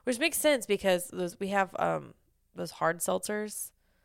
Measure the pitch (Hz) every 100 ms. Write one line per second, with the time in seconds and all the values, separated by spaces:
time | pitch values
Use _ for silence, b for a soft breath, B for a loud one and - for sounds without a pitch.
0 | b 233 320 - 302 269 214 196 196 180
1 | 175 180 175 - 196 202 185 - 170 160
2 | 139 - _ _ _ - 170 - 160 170
3 | - 185 - 208 214 - - - _ _